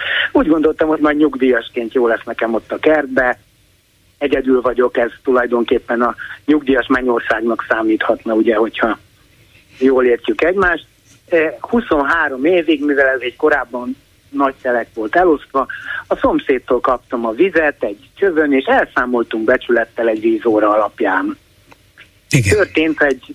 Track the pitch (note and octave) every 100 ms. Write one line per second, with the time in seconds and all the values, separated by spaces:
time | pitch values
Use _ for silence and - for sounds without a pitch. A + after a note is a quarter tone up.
0 | - - - D4+ A#3+ D#3+ D#3 D3+ D#3+ D#3
1 | D3+ D3 D3+ C3 C3 A#2+ - A#2+ A2+ C3
2 | A#2+ A2+ - A#2 A2+ A2 - G#2 D#3 D#3
3 | C3+ C3 B2+ A#2+ _ _ _ _ _ _
4 | _ - C#3+ C3+ C3 B2+ B2 A#2 B2 -
5 | A#2+ - - B2+ A#2+ A#2+ A#2 A#2+ - A#2
6 | A#2+ A#2 - - - D3+ C3+ C3 - B2+
7 | B2+ A#2 - A2+ A#2 A2+ - A2+ A2 G#2+
8 | - A2 A#2 A2 A2 G#2+ A2 - A2+ G#2
9 | _ _ _ _ _ - _ - C3 C3
10 | B2+ A#2+ - - D#3+ F#3+ F3+ E3+ - _
11 | _ _ - E3+ D#3 - - A#3+ A3+ D#3
12 | C#3 E3 D3+ C3 D3 F#3 D#3+ D3+ D3 C#3
13 | C3+ C3 B2 - D3+ C#3+ B2 B2 B2 C3
14 | _ _ _ C#3+ C#3 C3+ C3 A#2+ A2 -
15 | A2 F3 F3+ C#3+ - C#3 B2 - - -
16 | - - C4+ D#3+ - B2+ - D3 - B2
17 | - A#2+ A#2 A2+ F#3+ E3 D3+ - A2+ G2+
18 | - - G3 D#3 D3+ C3+ C#3 C4 F3+ -
19 | B2 B2 A2+ A2+ A2 B2+ - A#2 A2+ -
20 | A#2 A2 A2 A2 A2+ G#2+ G#2+ G#2+ G#2 -
21 | - F#2+ F#2+ - _ _ _ - _ -
22 | - _ - C#3+ G2+ G#2 - D#3+ D#3+ D3+
23 | D3 B2+ -